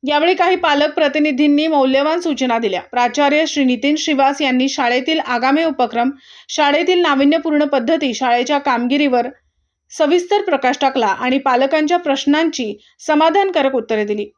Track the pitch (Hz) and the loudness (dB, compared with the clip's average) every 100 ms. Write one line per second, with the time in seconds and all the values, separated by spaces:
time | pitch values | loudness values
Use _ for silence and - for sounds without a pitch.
0 | 262 294 330 370 359 359 339 285 302 294 | -2 0 2 2 2 2 0 2 0 0
1 | 294 302 302 262 294 285 320 302 262 262 | 0 2 0 2 2 2 2 2 2 2
2 | 294 339 349 269 254 254 226 180 - 240 | 0 -2 -2 -2 -2 0 -2 -4 -4 -2
3 | 247 247 285 294 311 294 262 247 277 302 | -2 2 2 2 0 0 0 0 0 0
4 | 320 277 269 285 285 254 269 269 247 247 | 0 0 0 0 -2 0 -2 -2 -2 0
5 | 269 320 - 247 254 285 330 285 240 233 | -2 -4 -2 -2 0 0 0 -2 -2 0
6 | 247 277 - - - - 285 294 339 359 | -2 -4 -18 -20 -12 -2 0 2 2 2
7 | 339 269 285 320 330 294 294 285 233 330 | 2 2 2 2 0 0 0 0 0 -2
8 | 277 220 262 240 254 285 285 240 240 277 | -2 -4 0 0 0 -2 0 -2 0 0
9 | 285 247 240 - _ _ _ _ _ - | 0 0 -2 -8 _ _ _ _ _ -2
10 | 302 349 349 415 403 277 254 277 269 269 | 2 2 2 -2 0 -2 -2 0 -2 0
11 | 214 190 247 269 269 247 269 311 302 349 | -2 -2 -2 -2 0 0 2 0 0 -2
12 | 339 269 - 294 330 320 226 208 _ _ | 0 -2 2 2 0 -2 -8 -10 _ _
13 | - 302 320 359 392 349 269 262 220 220 | -2 2 4 2 0 0 0 -2 -2 -4
14 | 208 208 208 | -2 -4 -6